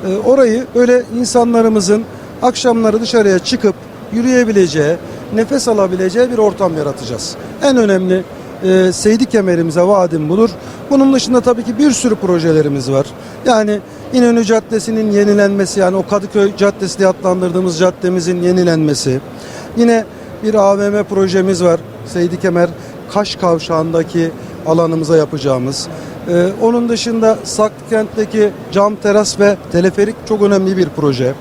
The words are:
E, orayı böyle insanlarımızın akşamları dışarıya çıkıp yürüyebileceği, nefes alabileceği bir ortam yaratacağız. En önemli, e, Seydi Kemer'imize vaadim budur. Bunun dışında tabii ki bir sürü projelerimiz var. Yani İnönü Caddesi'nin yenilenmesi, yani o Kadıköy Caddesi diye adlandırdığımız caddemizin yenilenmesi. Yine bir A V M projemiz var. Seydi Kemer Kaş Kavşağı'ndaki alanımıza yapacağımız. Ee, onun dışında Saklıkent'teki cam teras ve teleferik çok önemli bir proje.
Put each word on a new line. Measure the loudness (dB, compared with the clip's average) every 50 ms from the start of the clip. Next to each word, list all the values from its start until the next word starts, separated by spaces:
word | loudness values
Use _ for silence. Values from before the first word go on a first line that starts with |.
| -4 -4
E, | -4 -2 2 2
orayı | 4 4 4 4 2 0 -4 -2 0
böyle | 2 4 4 4 2 2 -2 -4 -4
insanlarımızın | -4 0 2 2 2 4 2 2 2 4 2 2 2 2 0 0 0 -6 -14 -16 -16 -18 -12 -2 0
akşamları | 0 0 2 0 0 2 2 2 2 0 0
dışarıya | -2 0 2 2 4 4 2 2
çıkıp | 0 -2 -4 0 0 0 0 -2 -10 -18 -18 -18 -14 -8 -4
yürüyebileceği, | -2 0 2 4 4 2 4 4 2 2 2 2 0 0 0 0 -2 -6 -14 -14 -14 -12 -6 -2
nefes | -2 0 0 0 -2 0 0
alabileceği | 2 2 2 0 0 -2 -2 -2 2 2 0 2
bir | 2 2
ortam | 2 2 2 0 -2 -2 0
yaratacağız. | -2 -4 -4 -6 -6 -8 -8 -8 -8 -8 -10 -12 -12 -14 -14 -10 -2 0
En | 2 2
önemli, | 4 4 2 2 2 2 0 0 0 -2 -6 -14 -16 -16 -16 -14 -4 0
e, | 2 4 4 4 2 0
Seydi | 0 2 2 2 2 0
Kemer'imize | 2 2 0 2 2 2 0 0 0 2 2 2
vaadim | 4 4 2 2 0 0 -2 -2 0
budur. | 2 2 2 2 0 -6 -14 -16 -16 -16 -4 0
Bunun | 2 4 4 4 4
dışında | 2 0 2 0 2
tabii | 2 2 0 0 -2
ki | -6 -2 2
bir | 2 2
sürü | 2 2 0 0 0
projelerimiz | 0 0 0 0 2 2 2 2 4 2 2 0 -2 -2 0 0
var. | 0 0 -2 -6 -16 -18 -18 -16 -6 0
Yani | 2 2 2 2 0 -2 -4 -4 -12 -20 -18 -14 -2 0
İnönü | 2 4 4 4 2 2
Caddesi'nin | 2 0 0 0 -2 -4 -4 -4 -2 -2 -2 0 2 2
yenilenmesi, | 2 4 4 4 4 2 2 2 0 -2 -2 0 0
yani | 0 2 2
o | 0 -2 0
Kadıköy | -2 -2 -2 -2 0 0 0 0 2
Caddesi | 2 0 0 0 0 -6 -6 -2 0
diye | 2 2
adlandırdığımız | 2 0 0 -2 0 0 -2 -2 -2 -2 -2 -2 0 2
caddemizin | 0 0 0 0 -2 -2 -2 0 0 -2 -2 0 0
yenilenmesi. | 2 2 2 2 2 2 2 2 0 0 -2 -2 -2 -2 -2 -4 -8 -16 -16 -16 -16 -16 -16 -16 -8 0
Yine | 2 4 4 4 2 0 -4 -12 -18 -18 -18 -14 -6 -4
bir | 0 2
A | 4 4 4 2 2
V | 0 0
M | 0 -2 -2
projemiz | -2 0 0 0 2 2 0 0 0 0 2 2
var. | 2 2 0 -2 -8 -16 -16 -14
Seydi | -8 -4 -2 -2 -2 -2 -2
Kemer | -2 0 2 2 0 0 -2 -8 -16 -16 -16 -16 -16 -6 -4
Kaş | -4 -4 -4 -4
Kavşağı'ndaki | -2 0 0 0 0 -2 -2 -2 -2 -2 0 -2 -2 -2 -2 -2 -2 -2 -2 -4 -8 -14 -16 -14 -10 -2
alanımıza | 0 0 2 2 0 0 -2 0 2 2
yapacağımız. | 2 2 2 -4 -4 -2 -2 0 0 -2 -4 -6 -6 -10 -10 -12 -12 -14 -14 -14 -12 -6 -2
Ee, | 0 2 2 0 0 0 0
onun | 2 2 2 0 0
dışında | -2 -2 -2 -2 -2 2 2 2 2 0 -4
Saklıkent'teki | -8 -2 -2 -2 -2 -2 -8 -8 -2 -2 -2 -2 -2 -4 -4 -4 -2 0 0 0 0 0 -6 -14 -4 0
cam | 2 2 2 0
teras | -2 -2 2 2 2 2 0 0 2
ve | 2 2 2 0 -6 -4 -2
teleferik | 0 0 2 2 2 0 0 -2 -8 -4 -4
çok | 0 2 2
önemli | 2 2 2 2 0 2
bir | 0 0 -2 0
proje. | -2 0 0 0 0 -2 -2 -2 -4